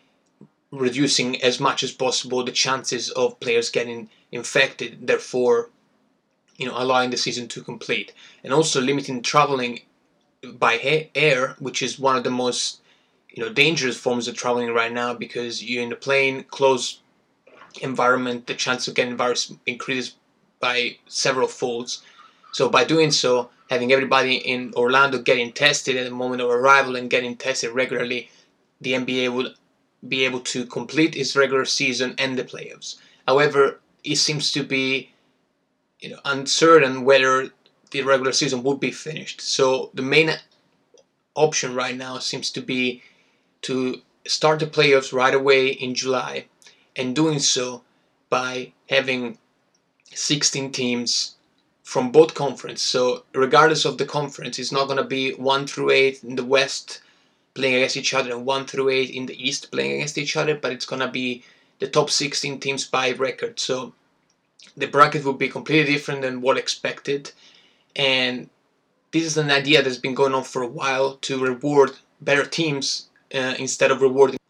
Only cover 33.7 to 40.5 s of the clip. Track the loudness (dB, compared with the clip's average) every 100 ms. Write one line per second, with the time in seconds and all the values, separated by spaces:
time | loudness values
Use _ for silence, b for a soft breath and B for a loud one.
33.7 | 0 _ _ -4 -2 0 -2 -2 -4 -2
34.7 | -2 -2 -4 -6 _ _ _ _ _ _
35.7 | _ _ _ -16 -10 -6 -4 -2 4 8
36.7 | 8 8 4 6 6 6 4 0 -10 _
37.7 | _ _ -4 2 2 2 0 0 0 0
38.7 | 0 -4 -6 -10 -10 -12 -10 -4 2 2
39.7 | 2 -2 -6 2 4 4 0 -10